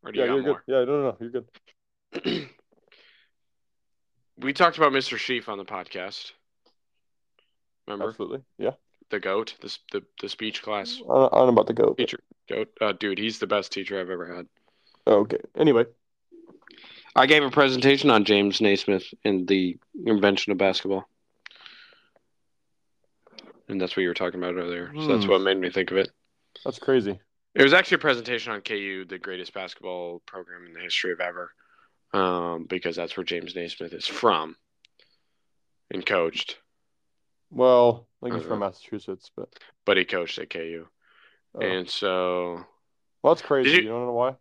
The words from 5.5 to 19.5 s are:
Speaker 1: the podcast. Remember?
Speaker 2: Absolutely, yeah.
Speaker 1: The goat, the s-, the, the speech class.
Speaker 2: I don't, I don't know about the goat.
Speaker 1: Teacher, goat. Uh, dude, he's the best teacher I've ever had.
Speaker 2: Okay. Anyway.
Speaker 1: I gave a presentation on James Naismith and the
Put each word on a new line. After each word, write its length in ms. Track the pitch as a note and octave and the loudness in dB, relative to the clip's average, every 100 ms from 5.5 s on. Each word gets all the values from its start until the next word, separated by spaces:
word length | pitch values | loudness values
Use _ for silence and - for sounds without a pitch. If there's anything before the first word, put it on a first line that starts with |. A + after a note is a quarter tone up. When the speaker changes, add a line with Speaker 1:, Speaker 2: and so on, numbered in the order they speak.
| G2+ | -12
Speaker 1:
the 80 | F#2+ | -10
podcast. 680 | G2+ F2+ F#2+ F#2+ - - _ _ _ _ _ _ _ _ _ _ _ _ _ _ _ - | -12 -10 -12 -12 -12 -18 _ _ _ _ _ _ _ _ _ _ _ _ _ _ _ -12
Remember? 220 | G#2 G2+ | -8 -8
Speaker 2:
Absolutely, 320 | A2+ F#2+ C3+ _ - | -8 -10 -10 _ -8
yeah. 140 | G#2+ - _ _ _ | -8 -8 _ _ _
Speaker 1:
The 100 | G#2 | -6
goat, 360 | F#2+ G2 A2+ - | -2 -2 -4 -12
the 40 | - | -14
s-, 140 | - - | -16 -10
the, 120 | G2+ _ - | -10 _ -14
the 80 | G#2 | -12
speech 320 | - A2 - | -8 -8 -8
class. 400 | - G#2 G2 C4 | -6 -6 -6 -12
Speaker 2:
I 40 | - | -2
don't, 220 | C3 C3 | 2 4
I 40 | - | 6
don't 100 | B2+ | 6
know 60 | |
about 120 | A#2 - | 6 4
the 80 | |
goat. 240 | A2+ - B2+ | 2 2 2
Speaker 1:
Teacher, 220 | - - _ _ _ | -4 -6 _ _ _
goat. 200 | - G#2+ _ | -8 -8 _
Uh, 120 | G#2+ | -4
dude, 260 | F#2 G#2+ F#2+ | -2 -4 -4
he's 220 | A2 A2 | -6 -6
the 80 | G2 | -2
best 240 | G#2 F#2+ | -2 -2
teacher 280 | - F#2 G2 | -10 -8 -8
I've 120 | F2+ | -6
ever 240 | F2+ E2+ F2 | -8 -10 -12
had. 100 | F2+ _ _ _ _ _ - | -16 _ _ _ _ _ 4
Speaker 2:
Okay. 320 | G#2 G#2+ - - - | 4 4 -4 -6 2
Anyway. 280 | D#3 A#2 A#2+ _ _ _ _ - - - - - - - - - | 4 6 2 _ _ _ _ -20 -20 -20 -20 -20 -20 -20 0 4
Speaker 1:
I 100 | C3 | 6
gave 180 | D3+ | 6
a 60 | C#3 | 4
presentation 600 | D3 C3+ B2+ C3+ C#3 C#3+ | 4 4 6 4 6 6
on 140 | A2 G2+ | 4 6
James 360 | G2+ G2+ G2 | 4 4 2
Naismith 440 | G#2+ G2 - F#2+ - - A2+ | 2 2 2 -2 -2 -4 0
and 220 | F#2+ | 0
the 320 | F2+ | 2